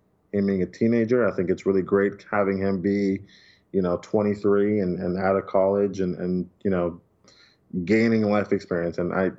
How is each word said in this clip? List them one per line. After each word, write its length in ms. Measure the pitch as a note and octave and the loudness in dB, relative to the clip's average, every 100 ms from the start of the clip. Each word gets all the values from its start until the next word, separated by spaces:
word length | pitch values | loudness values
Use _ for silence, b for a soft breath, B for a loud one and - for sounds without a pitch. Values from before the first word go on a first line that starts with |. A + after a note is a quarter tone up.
| _ _ _ | _ _ _
him 160 | G2+ G2+ | -2 0
being 160 | G2 | 0
a 20 | F2+ | -2
teenager. 600 | - A#2 A#2 A2+ B2 G#2 | 0 0 2 2 2 2
I 80 | F#2+ | 0
think 140 | F2+ | -2
it's 160 | E2+ F#2+ | 0 0
really 160 | G2 | 0
great 420 | E2+ G2 G2 G2 - | 2 2 2 -2 -4
having 280 | G#2 G2 G2 | 0 0 0
him 240 | G2 G2 | 0 0
be, 400 | F#2+ G2+ G2 G2 B B B B _ | 0 0 0 -2 B B B B _
you 100 | F#2+ | -2
know, 160 | F2+ F2 | 0 -2
twenty-three 800 | - G#2+ G#2 G#2 G#2 G2+ G2+ G#2+ | -2 0 0 0 2 2 2 0
and, 200 | F#2 F2 | 0 -2
and 180 | F2+ F2+ | -4 -2
out 180 | F#2+ G2 | 0 0
of 120 | F#2 | 0
college 520 | G2+ F#2+ G2+ G2+ F#2+ | 0 2 2 0 -2
and, 160 | F#2 F2 | -4 -4
and, 320 | F2+ F2+ F2+ _ | -4 -4 -6 _
you 60 | G2+ | -2
know, 300 | F2+ F2 E2+ - _ b b b b _ F#2 F2 | 0 -2 -6 -14 _ b b b b _ -6 0
gaining 380 | A2 A#2 A2+ G#2 | 2 2 2 2
life 220 | G#2 F#2+ | 0 0
experience. 480 | G2 - F2 E2+ E2+ | -4 -2 -4 -2 -4
And 140 | F2 | -4
I, 180 | F2 F#2 | -2 -2